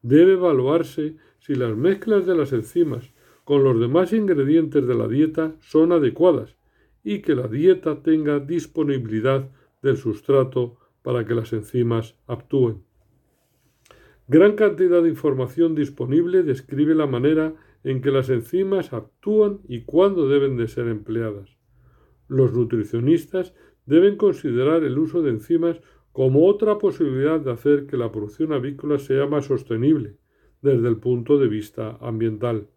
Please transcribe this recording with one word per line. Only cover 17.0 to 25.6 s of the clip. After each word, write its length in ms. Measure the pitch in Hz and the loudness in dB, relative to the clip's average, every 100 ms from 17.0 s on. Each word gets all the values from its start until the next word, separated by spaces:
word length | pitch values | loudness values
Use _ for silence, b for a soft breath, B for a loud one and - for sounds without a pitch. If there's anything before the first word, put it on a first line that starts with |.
| 147 | 0
manera 480 | 120 139 156 160 156 B B | 0 2 2 -2 -6 B B
en 180 | 135 131 | -6 -2
que 100 | 135 | 0
las 180 | 135 127 | 0 0
enzimas 640 | 123 117 180 190 196 160 | -2 -2 -4 0 -2 -4
actúan 680 | 117 - _ - 214 208 196 - | -10 -12 _ -2 2 2 0 -10
y 140 | 120 | -12
cuándo 480 | 117 156 196 185 139 | -2 2 2 2 2
deben 260 | 143 139 123 | 2 0 -2
de 140 | 113 | -4
ser 180 | - 117 | -4 -6
empleadas. 720 | 107 107 113 113 101 95 _ _ _ _ _ _ _ _ | -6 -6 -6 -6 -10 -16 _ _ _ _ _ _ _ _
Los 240 | 131 127 | 0 0
nutricionistas 1000 | 113 113 117 104 117 127 165 - 185 180 b b b - | 0 -2 -2 -4 -2 0 0 0 -8 -8 b b b 0
deben 300 | 156 196 202 | 4 4 2
considerar 680 | 208 - 147 120 135 165 151 | 0 0 -4 0 2 0 0
el 120 | 127 | -2
uso 240 | 160 175 | -2 -2
de 100 | 147 | -2
enzimas 500 | 110 - 165 | -4 -2 0